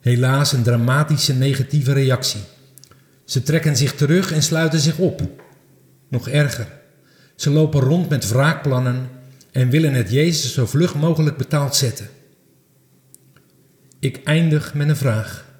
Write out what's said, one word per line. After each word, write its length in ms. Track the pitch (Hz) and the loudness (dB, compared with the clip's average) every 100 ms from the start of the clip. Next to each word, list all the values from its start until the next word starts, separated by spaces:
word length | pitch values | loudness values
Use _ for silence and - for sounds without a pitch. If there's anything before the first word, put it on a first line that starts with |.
Helaas 520 | 123 120 127 135 143 | 2 2 2 2 2
een 100 | 135 | 2
dramatische 720 | 113 120 117 135 151 147 - | 2 2 2 0 0 0 0
negatieve 580 | 127 135 135 131 151 131 | 0 0 0 0 0 0
reactie. 480 | 139 135 123 - 107 98 - _ - - - _ _ | 2 2 0 -2 -8 -12 -20 _ -20 -20 -20 _ _
Ze 180 | - 135 | -6 -6
trekken 340 | 117 156 156 127 | -2 0 0 0
zich 180 | 135 | -2
terug 380 | - 143 175 190 | 0 2 2 2
en 100 | 156 | 0
sluiten 380 | - 160 165 160 | 0 0 0 2
zich 180 | 147 156 | 0 0
op. 440 | 180 - - - - - _ _ _ _ _ | -2 -2 -8 -10 -20 -20 _ _ _ _ _
Nog 200 | 123 117 | -6 -2
erger, 380 | 147 143 - 107 - _ _ _ _ _ _ | 0 0 -2 -10 -14 _ _ _ _ _ _
ze 140 | - | 0
lopen 300 | 147 156 147 | 2 2 2
rond 280 | 131 170 170 | 2 2 0
met 200 | 143 101 | -2 0
wraakplannen 800 | 117 147 160 147 127 127 127 127 - - - - | 0 2 0 -2 0 0 -4 -6 -14 -20 -20 -8
en 200 | 131 127 | -2 2
willen 240 | 143 160 | 2 2
het 160 | 131 92 | 0 0
Jezus 420 | 127 165 156 123 | 2 2 0 -4
zo 140 | - 120 | -2 0
vlug 280 | 139 175 | 2 0
mogelijk 420 | 147 156 160 151 143 | 0 0 2 0 -2
betaald 400 | - 151 143 - | -4 -2 0 0
zetten. 320 | 123 - - - _ _ _ _ _ _ _ _ _ - _ _ _ _ _ _ _ _ | -2 -4 -14 -20 _ _ _ _ _ _ _ _ _ -20 _ _ _ _ _ _ _ _
Ik 220 | 139 - | -6 -6
eindig 500 | - 156 165 151 - | -2 0 2 0 -2
met 140 | 147 147 | -4 0
een 80 | 151 | 0
vraag. 480 | 131 110 104 - - - | 0 -2 -4 -12 -20 -20